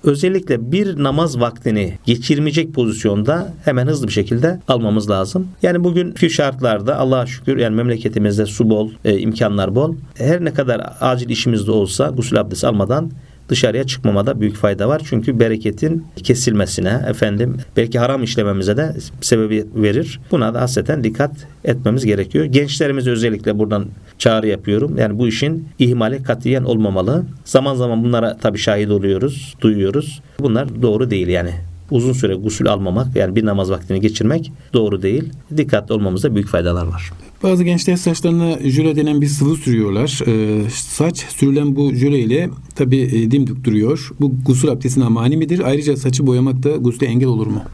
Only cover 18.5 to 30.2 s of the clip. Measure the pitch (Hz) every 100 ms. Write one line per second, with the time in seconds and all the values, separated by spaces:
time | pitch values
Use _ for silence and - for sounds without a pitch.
18.5 | 98 95 110 156 156 - - - 117 107
19.5 | 107 104 110 107 110 - - - 165 113
20.5 | 117 127 131 - 151 113 110 143 147 -
21.5 | - - 131 123 123 123 101 92 147 151
22.5 | 127 143 143 147 139 127 120 117 107 110
23.5 | 104 107 104 98 - - - 123 110 107
24.5 | 95 98 104 147 139 113 104 120 110 143
25.5 | 160 - - 123 120 110 135 127 113 123
26.5 | 131 127 113 107 95 92 156 185 - -
27.5 | 135 139 127 123 113 120 120 110 - 113
28.5 | 104 - 104 104 101 98 95 135 139 -
29.5 | - 113 104 95 135 156 -